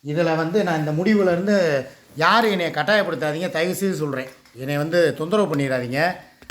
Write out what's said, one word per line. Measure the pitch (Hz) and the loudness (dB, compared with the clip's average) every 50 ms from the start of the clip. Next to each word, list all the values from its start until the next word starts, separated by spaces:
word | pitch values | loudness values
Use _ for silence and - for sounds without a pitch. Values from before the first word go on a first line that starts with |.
| _ | _
இதுல | 143 151 165 170 165 160 | -4 -2 0 0 2 2
வந்து | 160 165 160 175 214 196 | 0 0 0 0 0 0
நான் | 180 165 156 | 0 0 -2
இந்த | 156 151 | -2 -2
முடிவுல | 151 156 180 208 220 208 196 180 | 0 0 2 2 4 4 4 2
இருந்து | 175 170 185 208 208 196 180 160 147 135 123 - - - _ _ - | 2 0 0 2 2 2 2 2 0 0 -2 -6 -14 -20 _ _ -4
யாரும் | 135 156 170 202 226 233 220 | 0 2 4 4 4 4 2
என்னைய | 202 180 175 156 | 0 0 -2 -2
கட்டாயப்படுத்தாதீங்க, | - 147 156 185 208 208 196 175 160 139 156 151 147 160 180 180 | -2 -2 0 2 2 2 2 0 -4 -4 -4 -4 -4 -4 -6 -4
தயவு | - 160 165 180 180 | -2 -2 -2 -2 -2
செய்து | - 196 196 185 | -2 -2 -2 -2
சொல்றேன், | 147 151 147 131 127 131 - - - _ - _ | -2 -4 -4 -4 -6 -8 -10 -14 -20 _ -20 _
என்னைய | 117 131 135 147 | -12 -6 -4 -2
வந்து | 143 147 160 165 175 170 151 135 | -2 -2 0 2 2 2 2 2
தொந்தரவு | - 214 175 208 214 202 151 151 | -2 -4 -2 0 0 0 0 0
பண்ணிடாதீங்க. | 143 139 135 131 127 123 120 127 139 160 175 180 - - - _ _ - _ | -2 0 0 -2 -4 -4 -4 -2 0 0 -2 -2 -6 -14 -20 _ _ -20 _